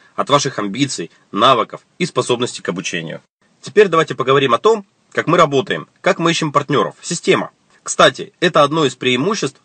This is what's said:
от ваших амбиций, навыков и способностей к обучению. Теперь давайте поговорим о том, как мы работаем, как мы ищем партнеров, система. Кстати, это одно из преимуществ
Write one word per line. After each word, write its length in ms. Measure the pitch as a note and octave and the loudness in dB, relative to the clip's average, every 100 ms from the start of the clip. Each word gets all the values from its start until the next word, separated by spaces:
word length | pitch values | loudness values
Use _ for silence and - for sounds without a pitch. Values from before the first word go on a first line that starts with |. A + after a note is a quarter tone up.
| _ - | _ -8
от 140 | G2 | 0
ваших 300 | C#3+ C3+ - | 0 0 -6
амбиций, 520 | G#2 G#2+ C#3 - E2+ _ _ | -6 -4 -4 -4 -10 _ _
навыков 500 | G2 B2 A#2+ G2 - _ - | 0 2 2 0 -8 _ -6
и 80 | G#2+ | -4
способностей 560 | - A#2+ A#2+ B2 - | -2 -2 -2 -4 -6
к 80 | - | -6
обучению. 520 | F2+ - F2 D#2+ - _ _ _ _ | -6 -6 -8 -8 -12 _ _ _ _
Теперь 300 | - G3+ G3+ | -2 2 4
давайте 260 | E3 D3 C3 | 2 0 -2
поговорим 380 | B2+ C#3 C3+ | 2 2 2
о 60 | A#2 | 2
том, 260 | G#3+ A3+ - _ _ | 2 0 -2 _ _
как 160 | - D3+ | -4 0
мы 100 | F3 | 2
работаем, 500 | D#3 C3+ G2 E2+ D#2 _ | 4 2 0 -4 -8 _
как 200 | F3+ F#3+ | -2 0
мы 120 | E3+ | 0
ищем 200 | E3 D#3 | 0 -2
партнеров, 440 | C#3+ - C3+ - - | -2 0 0 0 -6
система. 480 | - F3 - C3 F2+ _ _ _ | -10 -4 0 0 -2 _ _ _
Кстати, 480 | - - D#3+ - - _ | -4 2 2 2 -8 _
это 220 | E3+ D#3 | 0 2
одно 240 | C#3+ D#3+ C#3 | 2 2 -2
из 100 | - | -2
преимуществ 640 | B2+ B2 E3+ A3 C#3+ - | -2 0 0 -2 -6 -8